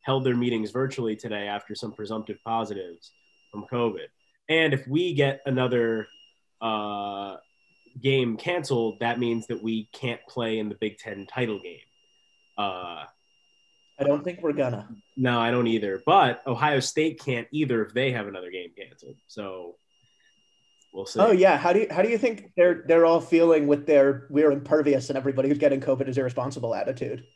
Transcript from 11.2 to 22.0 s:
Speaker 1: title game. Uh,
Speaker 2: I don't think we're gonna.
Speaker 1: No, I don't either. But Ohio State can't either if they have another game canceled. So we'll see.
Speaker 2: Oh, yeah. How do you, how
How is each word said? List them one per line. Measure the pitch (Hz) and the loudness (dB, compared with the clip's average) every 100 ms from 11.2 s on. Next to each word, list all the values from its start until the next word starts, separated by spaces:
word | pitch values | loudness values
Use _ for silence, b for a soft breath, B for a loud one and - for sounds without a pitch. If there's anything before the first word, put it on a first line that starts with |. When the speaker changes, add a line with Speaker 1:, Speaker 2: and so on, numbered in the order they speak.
| 98 | -8
Speaker 1:
title | - 120 101 | -4 -2 -4
game. | 90 82 _ _ _ _ _ _ _ - | -10 -18 _ _ _ _ _ _ _ -6
Uh, | 101 92 87 82 73 _ _ _ _ _ _ _ _ - | -6 -6 -10 -12 -16 _ _ _ _ _ _ _ _ -4
Speaker 2:
I | |
don't | 139 147 | 0 0
think | 156 175 | -2 -4
we're | 165 | -4
gonna. | 143 131 110 104 113 _ - | -2 -2 -4 -10 -20 _ -2
Speaker 1:
No, | 127 120 | 0 2
I | 117 | 2
don't | 123 117 | 2 2
either. | 113 101 95 | 0 -2 -4
But | - 190 139 117 135 | 4 4 4 0 -4
Ohio | 117 151 139 | 0 2 0
State | 127 - 156 151 | -2 0 -2 -2
can't | - 123 - | -6 -6 -4
either | 151 143 117 | -4 -2 -2
if | 104 | -2
they | 113 131 | -2 -2
have | 123 101 | -2 -8
another | 95 90 | -10 -12
game | 92 - - | -12 -14 -16
canceled. | 95 _ 69 - _ | -20 _ -20 -20 _
So | - 101 92 87 - _ _ _ _ _ _ _ _ _ _ _ | -14 -12 -12 -14 -18 _ _ _ _ _ _ _ _ _ _ _
we'll | 95 95 | -12 -8
see. | 165 | 2
Speaker 2:
Oh, | 214 | 4
yeah. | 190 185 147 | 8 6 6
How | 170 | 4
do | 185 | 2
you, | 220 | 2
how | 160 | 0